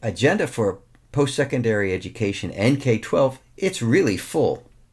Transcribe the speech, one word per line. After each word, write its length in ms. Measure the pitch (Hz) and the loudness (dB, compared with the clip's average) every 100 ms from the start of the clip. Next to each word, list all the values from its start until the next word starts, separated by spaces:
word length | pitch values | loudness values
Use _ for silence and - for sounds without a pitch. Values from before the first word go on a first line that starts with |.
agenda 440 | 113 87 139 202 160 | -8 0 2 2 -2
for 340 | - 101 90 _ _ _ | -2 -2 -2 _ _ _
post-secondary 800 | - 143 - 139 135 117 107 98 | 0 0 0 -2 0 0 0 0
education 580 | 92 120 - 101 98 90 | -2 -6 -4 -2 -2 -6
and 280 | - 110 139 | 0 2 2
K 180 | - - | 2 -2
twelve? 420 | - 165 135 127 _ - | 0 2 2 0 _ -6
It's 260 | 190 180 | -4 -2
really 340 | 113 156 147 92 | 2 2 2 -2
full. 480 | - 165 110 - - _ _ | -4 0 0 -2 -8 _ _